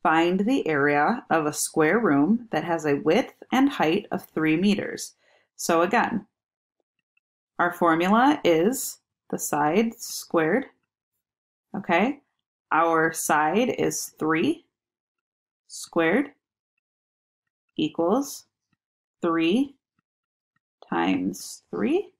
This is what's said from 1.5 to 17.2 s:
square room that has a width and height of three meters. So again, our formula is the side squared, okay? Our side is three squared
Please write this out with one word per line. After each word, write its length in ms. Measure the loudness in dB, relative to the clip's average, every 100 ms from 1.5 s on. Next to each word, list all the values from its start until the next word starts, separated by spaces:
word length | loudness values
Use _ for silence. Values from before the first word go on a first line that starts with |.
square 460 | -4 -4 2 2 4
room 480 | 2 2 2 0 -2
that 100 | -6
has 240 | -4 -4 -2
a 140 | 0
width 340 | 2 2 0 _ -4
and 180 | 0 0
height 380 | 2 0 0 -4
of 120 | -10 -8
three 300 | -2 0 2
meters. 580 | 2 0 -4 -10 -14 _ _ _ _ _
So 260 | 0 2
again, 420 | 4 2 0 -4 -10 _ _ _ _ _ _ _ _ _ _ _ _ -4
our 140 | -4
formula 680 | 0 2 2 2 4 4 2
is 540 | 2 2 2 -2 -8 -14 _ _ _
the 100 | -10
side 600 | -6 -2 0 0 -2 -4
squared, 680 | -14 -14 -4 -2 0 -2 -4 _ _ _ _ _ _ _ _ _ _ -12
okay? 440 | -2 0 0 -4 _ _ _ _ _
Our 420 | 0 2 2 0
side 600 | -2 -2 0 2 0 -2 0
is 360 | -2 -4 -10 _
three 460 | -2 0 0 -2 _ _ _ _ _ _ _ _ _ _ _
squared 640 | -18 -6 0 2 0 -2 _ _ _ _ _ _ _ _ _